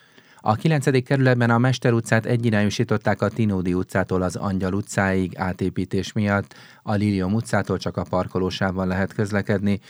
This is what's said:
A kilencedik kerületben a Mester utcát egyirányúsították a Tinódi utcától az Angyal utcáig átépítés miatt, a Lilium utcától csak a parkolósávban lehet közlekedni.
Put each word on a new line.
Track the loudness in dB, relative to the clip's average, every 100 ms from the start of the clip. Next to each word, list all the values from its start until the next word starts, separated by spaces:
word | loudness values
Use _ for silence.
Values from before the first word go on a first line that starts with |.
| _ -20 -20 -6
A | -2 0
kilencedik | 2 2 2 2 2
kerületben | 2 4 4 4
a | 4
Mester | 2 2 2
utcát | 2 2 0 2
egyirányúsították | 0 0 2 0 0 -2 0 0 0
a | -2
Tinódi | 0 0 0 0
utcától | -2 -2 -2 0 0
az | -2 -4
Angyal | -4 -2 -2
utcáig | -2 -2 -2 0 0 -2 -4
átépítés | -6 -2 -4 -4 -4 -4 -4
miatt, | -2 2 0 0 -10 -20 -14
a | -4
Lilium | 0 2 2 0
utcától | -2 0 -2 0 -2
csak | -4 -6
a | -2
parkolósávban | -2 -2 -2 -2 -2 -2 -2 -2
lehet | -2 -2
közlekedni. | -4 -2 -2 0 0 0 -2 -6